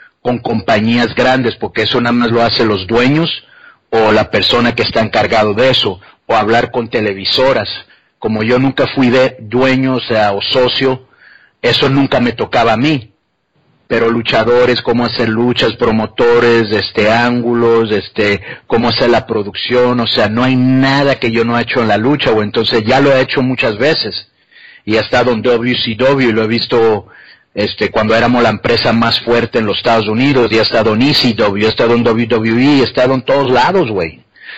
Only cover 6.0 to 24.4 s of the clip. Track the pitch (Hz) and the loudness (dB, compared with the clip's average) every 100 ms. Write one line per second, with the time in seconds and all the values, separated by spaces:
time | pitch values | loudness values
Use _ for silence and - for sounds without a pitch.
6 | - _ - 113 104 117 120 127 110 117 | -16 _ -2 0 2 0 0 -4 -4 -4
7 | 107 98 98 - 131 123 101 - - _ | -4 -4 -4 0 2 0 -2 -10 -16 _
8 | _ - 110 110 110 123 135 131 131 - | _ -10 -6 -2 0 0 0 0 -2 0
9 | 127 120 127 - 110 123 131 131 131 127 | 2 2 0 -2 -6 0 0 0 0 -2
10 | - 110 104 101 - 131 127 - 131 127 | -2 0 0 -2 -2 0 0 0 -2 -2
11 | - _ - - _ _ 120 113 139 139 | -8 _ -20 -20 _ _ -2 0 0 2
12 | 135 127 120 117 113 131 113 110 143 147 | 2 0 0 -2 -2 0 0 2 0 -2
13 | 101 _ _ _ _ _ _ _ - 117 | -6 _ _ _ _ _ _ _ -4 0
14 | 117 117 113 113 110 120 123 120 - 120 | 0 0 -2 -2 2 2 2 0 0 -2
15 | 120 120 113 110 123 120 123 110 117 110 | -2 -2 -2 0 0 0 -2 0 0 0
16 | 107 - 120 117 120 117 107 104 - - | -2 0 2 4 4 2 2 -2 -2 -2
17 | 104 117 120 123 117 120 117 113 113 104 | 0 2 0 -2 -2 0 2 2 2 -2
18 | - - 104 101 - - - 117 120 110 | -4 -4 -2 -2 -6 -16 -4 -2 0 0
19 | 120 113 - 110 101 - - 123 123 123 | 2 0 0 -6 -6 -8 -2 0 2 0
20 | 113 - 104 110 127 127 127 131 135 139 | -2 -2 -2 0 0 2 2 2 2 2
21 | 139 131 120 113 117 120 117 131 110 104 | 0 0 -2 0 0 -2 -2 -2 0 2
22 | 120 147 135 110 104 117 110 113 107 131 | 2 0 0 0 0 -2 0 0 2 2
23 | 143 131 127 - 127 127 123 104 139 160 | 4 2 0 -2 -2 -2 -4 -2 -2 -2
24 | 110 - - _ | -4 -8 -14 _